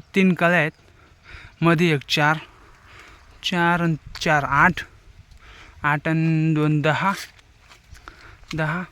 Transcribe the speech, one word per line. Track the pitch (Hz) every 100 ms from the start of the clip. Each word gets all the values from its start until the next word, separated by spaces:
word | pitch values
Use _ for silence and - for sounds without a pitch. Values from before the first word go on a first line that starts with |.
| -
तीन | 196 190
कळ्या | 170 170 175
आहेत, | 156 - _ _ _ _ - - - -
मध्ये | 165 165 175
एक | 147 -
चार, | - 147 156 - - - - - - - - - -
चार | - 180 170 175
आणि | 170 156 - -
चार | 175 151
आठ, | 131 139 175 156 - - - - - - - - - -
आठ | 151 151 160
आणि | 160 160 160 160
दोन | 156 156 151
दहा, | 151 143 180 196 - - _ _ _ - _ - - - - - -
दहा. | 156 156 170 180